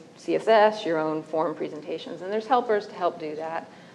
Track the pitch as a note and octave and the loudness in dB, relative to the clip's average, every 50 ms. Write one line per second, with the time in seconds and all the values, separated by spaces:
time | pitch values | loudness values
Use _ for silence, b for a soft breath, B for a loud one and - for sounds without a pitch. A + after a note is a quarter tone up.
0 | - - - - - E3+ D#3+ D3+ - - A3+ G#3+ G#3 G#3+ G#3+ - - - E3 D#3 | -16 -20 -20 -10 -4 -2 -2 0 4 6 6 8 8 6 4 2 -2 0 0 0
1 | D#3 D#3 D#3 D#3 D#3 - - D#3 E3+ D#3 D#3 - D3+ D3 D3+ D3 - E3 E3 D#3+ | 0 0 -2 -4 -4 -4 -2 -2 0 -2 -2 -4 -6 -8 -8 -10 -10 -8 -10 -8
2 | - B2+ E3 D#3 F3+ F#3+ G#3 A3 A3 - C4 B3 B3 A3 G#3+ G#3 G3+ - - F#3+ | -10 -12 -12 -10 -8 -6 -4 -4 0 2 2 4 4 4 2 0 0 -4 -4 -2
3 | F3+ E3+ F3 - D#3+ D3+ D3+ D#3 D#3+ D#3+ E3 E3+ - B B B B B B | -2 -2 -2 -2 -6 -8 -8 -6 -6 -6 -6 -8 -8 B B B B B B